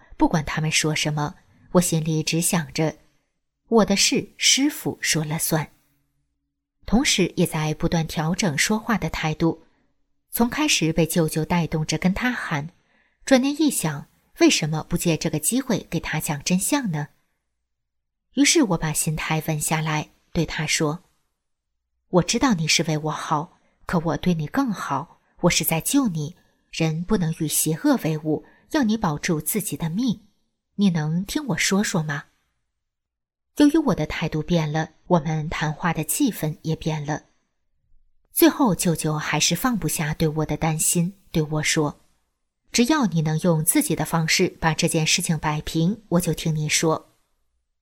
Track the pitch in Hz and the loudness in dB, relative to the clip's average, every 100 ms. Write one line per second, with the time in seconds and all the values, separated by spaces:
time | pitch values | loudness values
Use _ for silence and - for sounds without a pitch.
0 | - - 302 165 147 - 156 - 156 151 | -10 0 2 2 -2 -2 0 0 0 0
1 | 156 151 147 - _ _ - 185 175 165 | -2 -2 -4 -6 _ _ 0 2 2 0
2 | 156 156 151 160 170 180 143 - 156 - | 0 -2 0 0 0 0 -2 -2 -2 -4
3 | _ _ _ _ _ _ - 226 190 196 | _ _ _ _ _ _ 0 4 4 2
4 | - 254 - - - - 285 294 - - | 2 0 -4 -2 2 4 2 0 -6 -4
5 | - 160 151 160 - 160 147 _ _ _ | -2 -2 0 -2 0 -2 -2 _ _ _
6 | _ _ _ _ _ _ _ _ - 220 | _ _ _ _ _ _ _ _ 0 0
7 | 294 - 175 - 170 165 156 151 170 170 | 2 2 0 2 -2 0 -4 -2 -2 -2
8 | 160 - 156 185 - 147 - 214 - 208 | -2 -4 -2 0 -2 0 0 0 0 -2
9 | 165 - 160 156 165 - _ _ _ _ | -2 -4 -4 0 0 -2 _ _ _ _
10 | _ _ _ - 233 - 302 - 160 160 | _ _ _ -2 0 0 0 2 0 2
11 | 156 - 160 160 156 180 156 156 156 156 | 2 2 0 0 -2 0 0 -2 -2 0
12 | 185 196 247 247 - 151 151 - _ _ | 0 0 -2 -4 -4 -6 -6 -14 _ _
13 | _ _ - 262 269 294 311 - 165 143 | _ _ 4 4 4 2 2 2 -2 -4
14 | - _ _ - 311 - 156 156 - 170 | -10 _ _ 4 4 4 0 -4 -2 -2
15 | 180 156 165 151 - 240 - 214 - 170 | 0 0 0 -2 0 -2 0 -4 -2 -6
16 | - 156 - 147 - 180 - 285 240 151 | -4 -6 -4 -4 0 0 2 0 0 -4
17 | 143 _ _ _ _ _ _ _ _ _ | -6 _ _ _ _ _ _ _ _ _
18 | _ _ _ - 285 339 240 165 160 151 | _ _ _ 0 4 4 4 2 -2 -2
19 | - 156 - 156 156 156 151 160 160 151 | -4 -4 -2 -4 -2 -2 -2 -2 -2 -4
20 | 151 _ _ - 151 - 151 - 156 165 | -6 _ _ -4 -2 -2 -2 0 0 -4
21 | _ _ _ _ _ _ _ _ _ _ | _ _ _ _ _ _ _ _ _ _
22 | - 180 160 233 285 185 156 - 165 151 | 0 2 2 2 2 2 2 0 0 -2
23 | 151 - - 151 160 _ _ _ - 175 | -2 -6 -2 -4 -4 _ _ _ -4 -2
24 | 160 147 - 170 151 - 269 190 - 139 | 0 -2 0 0 -2 -2 -2 -2 -4 -6
25 | 151 _ _ _ 180 - 160 165 - 285 | -6 _ _ _ 2 2 0 -2 0 2
26 | 254 160 147 - _ _ _ - 160 160 | 2 -2 -8 -12 _ _ _ -2 -2 -2
27 | 180 214 160 160 151 - - 156 294 254 | 0 0 0 -2 -2 0 0 0 2 2
28 | - 156 156 151 - _ _ 320 240 220 | 2 -2 -2 -4 -4 _ _ 0 2 2
29 | 190 147 - 160 - 214 - 147 165 170 | 0 -2 -2 -2 -2 -4 -4 -6 -4 -2
30 | 254 - _ _ _ _ _ - 202 170 | -2 -2 _ _ _ _ _ 0 2 2
31 | 151 165 202 311 285 175 - 196 214 190 | 0 -2 -2 -4 -2 -2 0 2 0 -2
32 | 156 147 - _ _ _ _ _ _ _ | -2 -6 -8 _ _ _ _ _ _ _
33 | _ _ _ _ _ - 294 330 285 175 | _ _ _ _ _ 4 4 4 2 0
34 | 151 - 156 156 151 175 151 156 160 _ | -2 -4 -4 -4 0 0 0 -2 -4 _
35 | - 180 151 156 151 - 151 156 175 160 | 0 2 2 -4 -4 -4 -4 -2 -2 -2
36 | 151 - 285 - 156 156 151 156 - 156 | -4 0 0 0 -6 -6 -6 -4 -4 -4
37 | 147 151 _ _ _ _ _ _ _ - | -4 -6 _ _ _ _ _ _ _ -20
38 | _ _ _ - 330 - 269 170 180 156 | _ _ _ 4 4 6 2 2 0 0
39 | 156 151 - 151 - 170 262 233 156 - | -2 -4 -2 0 0 0 -2 -2 -2 -2
40 | 151 156 160 156 151 151 160 156 - 175 | -4 0 0 0 -2 -2 -2 0 0 0
41 | 170 - _ 170 151 156 147 - 147 - | 0 -4 _ -4 -2 -2 0 0 0 -4
42 | _ _ _ _ _ _ _ - 240 311 | _ _ _ _ _ _ _ 0 2 4
43 | 226 160 156 156 185 160 151 202 - 156 | 2 0 0 0 2 2 2 0 2 -2
44 | 143 165 160 - 185 - 165 156 165 165 | 0 0 0 2 0 0 -2 0 0 2
45 | 156 - 175 156 156 151 - 160 165 220 | 0 0 0 -2 -2 -4 -4 0 0 0
46 | - 170 170 151 165 156 151 - 165 156 | 0 0 0 -2 -2 -2 0 0 2 0
47 | - _ _ _ _ _ _ _ | -4 _ _ _ _ _ _ _